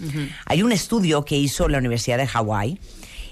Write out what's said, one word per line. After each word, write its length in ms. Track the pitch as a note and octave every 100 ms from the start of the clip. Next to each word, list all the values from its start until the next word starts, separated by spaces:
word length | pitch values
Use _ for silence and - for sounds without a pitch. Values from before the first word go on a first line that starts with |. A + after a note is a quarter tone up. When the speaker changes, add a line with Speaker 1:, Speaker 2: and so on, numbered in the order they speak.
Speaker 1:
Ujú. 200 | D#3+ D3 C#3+ D#3+ -
Speaker 2:
Hay 160 | E3
un 100 | A#3
estudio 520 | G3+ - A#3 F3 D3 C#3+
que 100 | C#3+
hizo 320 | C#3 - E3
la 100 | C#3+
Universidad 380 | B2+ A#2 - A#2+
de 100 | C3
Hawái, 500 | A#2 G#2+ G#2 G#2+ F#3+ - - - - -